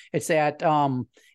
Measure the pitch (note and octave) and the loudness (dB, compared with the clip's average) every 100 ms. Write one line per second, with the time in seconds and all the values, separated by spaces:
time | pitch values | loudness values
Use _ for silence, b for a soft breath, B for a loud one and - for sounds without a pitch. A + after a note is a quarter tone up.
0 | B E3+ D#3 D#3+ D3+ D3 E3+ D3+ C#3+ B2+ | B -8 -2 0 0 0 0 2 0 -2
1 | A#2+ b b | -6 b b